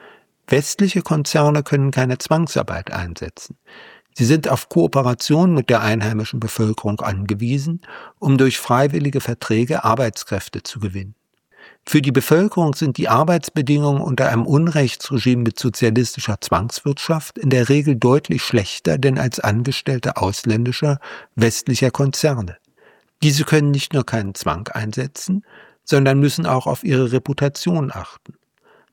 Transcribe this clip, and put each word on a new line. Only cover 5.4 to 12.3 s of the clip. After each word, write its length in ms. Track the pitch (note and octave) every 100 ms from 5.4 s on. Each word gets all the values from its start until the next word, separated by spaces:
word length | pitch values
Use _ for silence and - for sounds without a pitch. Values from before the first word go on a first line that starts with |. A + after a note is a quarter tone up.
| F3+
mit 160 | D#3 B2
der 120 | A#2
einheimischen 580 | G#2+ A2 G#2+ A2 G#2+ B2
Bevölkerung 600 | A2 - G#2+ G#2+ G#2 G#2
angewiesen, 840 | G#2 G2 G2+ G#2 A#2+ C#3 D3 E3+ - - - -
um 200 | D#3 C3+
durch 200 | C3+ -
freiwillige 640 | - B2 D3 D3+ C#3+ C3
Verträge 640 | - A#2 - A2 B2 D3+
Arbeitskräfte 800 | G#2+ A2+ A#2 - - G2 - G2+
zu 160 | - -
gewinnen. 340 | G2+ G2 F#2+ - _ _ _ _ - _ -
Für 140 | D3+
die 100 | C#3
Bevölkerung 640 | B2+ -